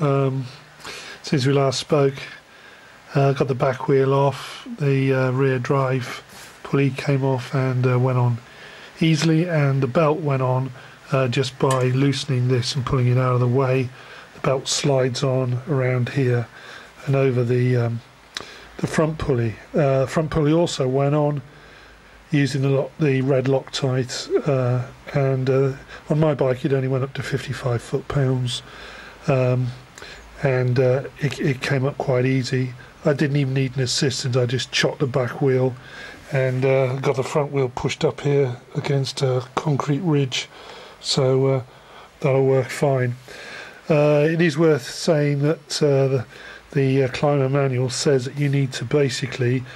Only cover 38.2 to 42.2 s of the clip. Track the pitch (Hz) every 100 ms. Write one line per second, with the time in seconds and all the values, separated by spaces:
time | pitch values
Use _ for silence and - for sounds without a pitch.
38.2 | 143 143 131 120 - 147 - 139 131 -
39.2 | 135 127 123 - 156 135 - 139 185 147
40.2 | 135 - - - - - - - - -
41.2 | 131 131 135 135 123 - - - - -